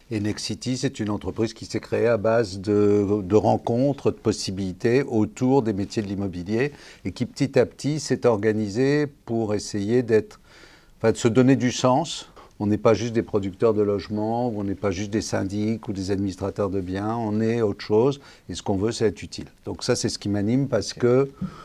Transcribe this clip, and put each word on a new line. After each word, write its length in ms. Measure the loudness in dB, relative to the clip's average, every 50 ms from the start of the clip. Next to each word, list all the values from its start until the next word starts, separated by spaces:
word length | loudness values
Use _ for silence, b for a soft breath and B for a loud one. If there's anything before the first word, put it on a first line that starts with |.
| -10 _
Et 80 | -4 -4
Nexity, 580 | -2 -2 -4 -4 -6 -8 -8 -6 -4 -6 -4 -2
c'est 200 | -4 -4 -4 -4
une 120 | -4 -4
entreprise 440 | -4 -4 -6 -8 -4 -2 -4 -4 -4
qui 100 | -10 -14
s'est 140 | -8 -8 -8
créée 300 | -6 -4 -2 0 2 2
à 80 | 2
base 420 | 2 2 2 2 2 0 0 -4 -8
de, 640 | -2 2 4 4 6 6 6 4 4 2 2 0 0
de 140 | 4 4
rencontres, 720 | 4 6 4 2 2 0 -2 0 0 2 0 0 0 -2 -2
de 60 | -2
possibilités 880 | 0 -2 -2 -2 -2 -4 -6 -6 -4 -4 -6 -6 -2 0 2 2 2 2
autour 580 | 2 0 0 0 0 -2 -2 0 4 4 4 2
des 100 | 2 -2
métiers 300 | -2 -4 -4 -4 -6 -4
de 60 | -4
l'immobilier, 640 | -4 -4 -4 -4 -6 -6 -6 -2 -2 -2 -2 -2 B B B B B B B
et 80 | -10 -6
qui 120 | -6 -8
petit 320 | -8 -2 -4 -4 2 4
à 100 | 2 2
petit 340 | 2 0 -6 -4 -4 -4 -2
s'est 260 | -2 -2 -2 2 4
organisée 800 | 2 2 4 2 0 0 0 -2 -2 0 0 2 2 2 0 0
pour 480 | -2 -6 _ _ -4 -2 -2 0 0 -2
essayer 480 | -4 -4 -4 -6 -4 -2 2 2 2 2
d'être, 380 | 4 4 2 2 2 -10 -20 B B B B B B B B B B B _
enfin, 140 | 0 2 2
de 40 |
se 120 | 4 2 4
donner 260 | 4 6 6 6 6
du 160 | 4 2 0
sens. 560 | -2 2 2 2 2 2 0 -4 -8 -12 -12 B B B B B B _ 0
On 40 |
n'est 100 | 0 0
pas 160 | 4 4 4 4
juste 220 | 4 2 -2 0
des 80 | -2 -2
producteurs 500 | 0 -2 -2 -2 -2 -4 0 2 2 4
de 80 | 4
logements, 680 | 2 2 2 -2 -2 -4 -4 -4 -2 -2 -2 -2 -2 -2
ou 120 | -4 -4
on 40 | -4
n'est 100 | -4 -4
pas 160 | -2 -2 -2
juste 200 | -2 -2 -4 -2
des 120 | -2 -4 -2
syndics 640 | -2 -4 -4 -4 -2 -4 -2 -2 -2 -2 -4 -6 -8
ou 60 | -6
des 160 | -6 -4 -2
administrateurs 580 | -2 -2 -2 -4 -4 -4 -6 -6 -2 -2 -2 -2
de 120 | -2 -4 -4
biens, 340 | -4 -6 -4 -4 -4 -4
on 240 | -4 -4 -2 -2 0
est 220 | 0 0 0 2 0
autre 200 | 0 -2 -4 -2
chose, 380 | 2 2 4 4 4 2 -2 B B B B B -12
et 40 | -12
ce 80 | -8 -4
qu'on 140 | -2 -2
veut, 160 | 0 0 -2 0
c'est 140 | 2 0
être 160 | 0 0 -2 -10
utile. 240 | -12 -12 -12 -14 -14 -16 _ _
Donc 180 | -10 -10 -8 -2
ça, 140 | 0 0
c'est 140 | 0 0 -2
ce 80 | -4 -2
qui 100 | -4 -2
m'anime, 400 | -2 0 0 0 2 0 0 0
parce 240 | -2 -2 -2 -4 -6
que 380 | 0 2 4 4 4 2 0 -2 B -10 B B B B